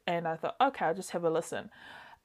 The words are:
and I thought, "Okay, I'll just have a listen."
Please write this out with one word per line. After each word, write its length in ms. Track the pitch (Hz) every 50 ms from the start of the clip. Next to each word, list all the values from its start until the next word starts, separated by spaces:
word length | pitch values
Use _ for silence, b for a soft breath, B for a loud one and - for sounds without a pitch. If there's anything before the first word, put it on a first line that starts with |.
| _
and 220 | - 175 170 170 165
I 80 | 160
thought, 200 | 160 - 160 - -
"Okay, 240 | 254 277 269 - 190
I'll 80 | 160 180
just 180 | 196 180 -
have 120 | - 175 175
a 60 | 165
listen." 420 | 160 147 135 - - 101 - 101 B B B B B B B B B B B